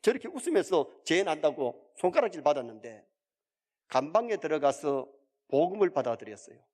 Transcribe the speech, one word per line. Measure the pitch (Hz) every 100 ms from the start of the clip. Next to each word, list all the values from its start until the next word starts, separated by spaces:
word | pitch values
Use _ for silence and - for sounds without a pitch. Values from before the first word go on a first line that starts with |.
저렇게 | - 254 -
웃으면서 | 277 320 311 - 180 131 -
재연한다고 | - 165 196 156 151 139 127 - _ _
손가락질 | - - 240 175
받았는데" | 147 143 120 110 113 107 _ _ _ _ _ _ _ _ _
감방에 | 131 143 190 240 208
들어가서 | - 156 143 135 151 139 127 _ _ _ _
복음을 | 135 160 202 190
받아들였어요. | 147 123 113 107 101 - 117 _